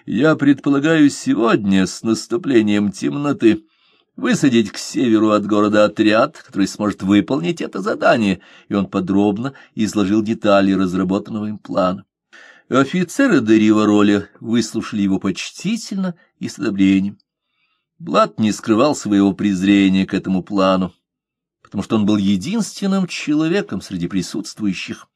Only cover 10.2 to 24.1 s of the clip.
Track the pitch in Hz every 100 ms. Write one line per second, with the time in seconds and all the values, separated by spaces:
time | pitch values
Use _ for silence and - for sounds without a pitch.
10.2 | 107 113 107 98 95 95 92 92 92 98
11.2 | 104 110 107 107 - - 92 98 - _
12.2 | _ - - - - 123 135 285 - -
13.2 | 277 151 110 110 107 107 107 104 104 101
14.2 | - - 120 117 110 170 - 107 101 95
15.2 | 98 87 - - 185 226 - 196 185 175
16.2 | _ - - - 113 98 95 98 98 110
17.2 | _ _ _ _ _ _ _ - 165 202
18.2 | 220 - 107 - - 107 147 135 107 101
19.2 | 101 87 101 92 98 101 98 95 92 95
20.2 | 95 92 - 101 95 92 90 _ _ _
21.2 | _ _ _ _ _ 104 - 113 101 104
22.2 | 98 98 123 226 - - 196 190 180 -
23.2 | - 151 160 202 202 98 - 92 85